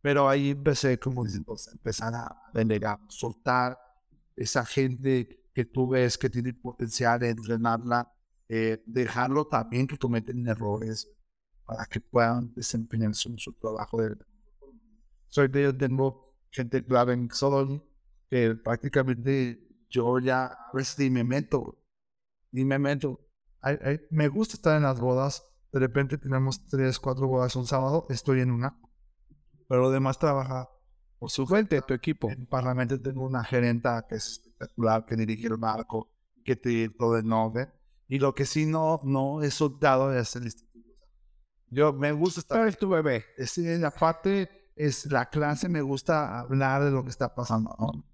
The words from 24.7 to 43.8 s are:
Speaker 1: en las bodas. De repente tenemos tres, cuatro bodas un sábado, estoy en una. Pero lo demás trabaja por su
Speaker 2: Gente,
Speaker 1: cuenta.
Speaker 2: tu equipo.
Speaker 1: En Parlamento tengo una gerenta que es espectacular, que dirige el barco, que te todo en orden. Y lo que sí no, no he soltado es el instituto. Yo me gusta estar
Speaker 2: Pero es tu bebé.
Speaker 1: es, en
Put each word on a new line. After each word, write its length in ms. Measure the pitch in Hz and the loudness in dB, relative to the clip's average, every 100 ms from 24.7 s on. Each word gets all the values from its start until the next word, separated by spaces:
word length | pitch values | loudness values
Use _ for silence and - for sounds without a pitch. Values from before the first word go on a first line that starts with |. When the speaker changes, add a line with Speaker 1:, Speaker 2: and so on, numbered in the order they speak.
| 156 | 4
Speaker 1:
en 60 | |
las 160 | 147 127 | 2 2
bodas. 420 | 123 127 135 - _ _ _ | 0 2 0 -4 _ _ _
De 80 | 135 | 0
repente 360 | 127 117 139 147 | 2 2 0 -2
tenemos 480 | 135 135 135 131 - | -2 0 0 -2 -4
tres, 320 | 135 131 127 | 0 0 0
cuatro 260 | 135 131 131 | -2 -2 0
bodas 300 | 127 127 127 | 2 0 -2
un 100 | 120 | -2
sábado, 400 | 139 131 151 - | 0 0 0 -2
estoy 320 | 127 - 131 | -6 0 2
en 100 | 127 | 2
una. 280 | 120 127 - _ _ _ _ _ - _ _ _ | 0 -2 -8 _ _ _ _ _ -20 _ _ _
Pero 140 | 127 | 4
lo 80 | 127 | 4
demás 280 | 135 135 131 | 4 2 2
trabaja 500 | 160 139 131 131 127 _ _ _ _ _ | 2 2 -2 -6 -10 _ _ _ _ _
por 120 | 117 | -8
su 160 | - 135 | -4 2
Speaker 2:
Gente, 220 | 196 214 151 | 2 4 0
Speaker 1:
cuenta. 100 | - | 0
Speaker 2:
tu 80 | |
equipo. 360 | 127 - 156 113 | -2 0 -2 -2
Speaker 1:
En 160 | 131 123 | -6 -4
Parlamento 520 | 131 127 127 123 135 | -2 0 0 0 -2
tengo 260 | 139 131 131 | -4 -6 -4
una 180 | 131 | -4
gerenta 600 | 110 127 120 120 120 117 - | 0 2 2 2 0 -2 -4
que 60 | 110 | -8
es 120 | - | -8
espectacular, 720 | - _ _ 113 - 113 110 | -12 _ _ -14 0 2 2
que 120 | 110 113 | 0 -2
dirige 300 | 110 110 117 | -2 -2 -4
el 80 | 113 | -4
barco, 540 | 113 110 113 113 - _ _ _ | -2 -4 -4 -6 -8 _ _ _
que 120 | - 123 | -4 -2
te 320 | 123 117 113 | 0 0 0
todo 280 | - 120 117 | 0 2 2
en 120 | 110 | 2
orden. 380 | 113 110 113 135 _ _ _ _ | 2 0 -2 -8 _ _ _ _
Y 120 | 135 | 2
lo 160 | 139 | 2
que 120 | 131 139 | 2 -2
sí 180 | 156 | 0
no, 360 | 156 160 156 160 | 0 2 2 0
no 380 | 139 135 135 151 | 0 0 0 -2
he 80 | 147 | -2
soltado 640 | 135 151 131 147 131 135 | 0 0 2 4 4 4
es 200 | 131 117 123 | 0 -2 -6
el 80 | |
instituto. 440 | 120 - _ 117 - - _ _ _ _ _ _ _ | -10 -10 _ -20 -20 -20 _ _ _ _ _ _ _
Yo 220 | 123 151 | 2 2
me 200 | 139 147 | 4 0
gusta 280 | 151 175 170 | 2 0 -2
estar 180 | - 220 | -2 2
Speaker 2:
Pero 100 | 220 | 2
es 100 | - | 2
tu 100 | 196 | 0
bebé. 360 | 175 151 120 - - | 2 2 0 -2 -8
Speaker 1:
es, 220 | 127 - | -8 -4
en 240 | 170 165 | -2 0